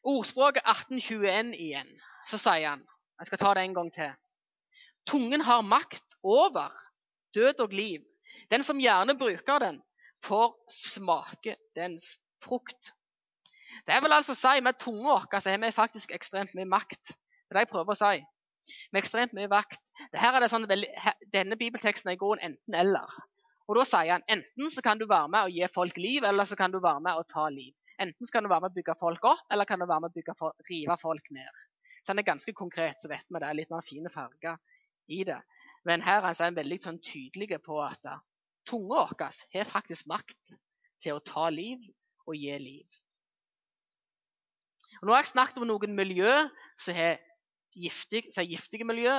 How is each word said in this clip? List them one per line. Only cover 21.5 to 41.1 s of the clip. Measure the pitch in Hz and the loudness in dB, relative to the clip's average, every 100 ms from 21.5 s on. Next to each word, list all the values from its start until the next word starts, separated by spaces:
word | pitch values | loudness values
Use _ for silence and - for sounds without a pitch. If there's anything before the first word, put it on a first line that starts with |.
| 226 | -2
bibelteksten | 233 240 208 202 190 | -4 0 -2 -2 -4
er | 180 | -2
i | |
grunnen | 196 214 170 | 0 0 -4
enten | 143 - 175 | -10 -4 2
eller. | 190 185 - - - _ _ _ - | 4 2 -2 -16 -18 _ _ _ 0
Og | 214 | 2
da | 262 | 4
sier | 196 165 | 2 4
han, | 175 - | 0 2
enten | 208 - - 302 | -2 -2 -8 -6
så | 285 | -2
kan | 240 214 | 0 0
du | 220 | 4
være | 185 147 | 2 4
med | 208 190 | 0 0
og | 175 | -2
gi | 180 | -2
folk | - 180 175 | 0 -2 -2
liv, | 196 277 214 | -2 0 2
eller | 202 | 2
så | 196 202 | 0 0
kan | 185 185 | 0 2
du | |
være | 180 143 175 | 0 0 -2
med | 165 | -2
og | 170 | -4
ta | 156 156 | -4 -4
liv. | 139 131 _ _ - | -4 -16 _ _ -8
Enten | 190 - 240 | -8 -6 -4
så | |
kan | 240 | -2
du | 208 | 2
være | 165 | 0
med | 185 | 0
å | |
bygge | 185 170 160 | -6 -6 -2
folk | 170 170 233 | -2 2 2
opp, | - _ | 2 _
eller | 208 202 | -2 0
kan | 190 | -2
du | 180 | 0
være | 160 | 0
med | 170 | 0
å | 175 | -8
bygge | 165 - | -10 -6
fo-, | 160 - - | -8 -8 -10
rive | 175 147 175 | -6 -2 -2
folk | 165 156 - | -2 -6 -8
ned. | 135 131 - - _ _ - | -16 -16 -20 -20 _ _ -14
Så | - | -4
han | 196 | 0
er | 202 | 0
ganske | 151 - | -2 -6
konkret, | 214 180 170 160 - | -10 -10 -4 -4 -4
så | 156 | -12
vet | 139 - | -12 -10
vi | 170 | -8
det | 143 | -6
er | 151 | -6
litt | 160 | -6
mer | 165 - | -10 -10
fine | 143 170 | -14 -12
farger | 160 127 _ 165 165 _ _ _ _ _ | -12 -14 _ -10 -10 _ _ _ _ _
i | 170 190 | -6 -6
det. | - - _ - _ 170 | -6 -12 _ -20 _ -2
Men | 170 | 0
her | 180 202 185 | 4 4 2
er | 170 | 0
han | 170 170 | -2 0
veldig | 143 180 | -6 -6
sånn | 185 165 | -8 -12
tydelig | - 151 131 185 208 160 | -12 -14 -14 -10 -8 -8
på | - 151 | -6 -6
at, | 143 147 139 | -6 -8 -14
eh, | 147 _ _ _ _ - | -14 _ _ _ _ -8
tunga | 240 190 294 | -8 0 0
vår | 226 - 143 - - | 0 -4 -10 -10 -8
har | 185 208 | -6 -4
faktisk | 202 - 170 147 | -4 -6 -12 -8
makt | 190 - - _ _ _ _ _ _ | -8 -8 -20 _ _ _ _ _ _
til | 160 | -8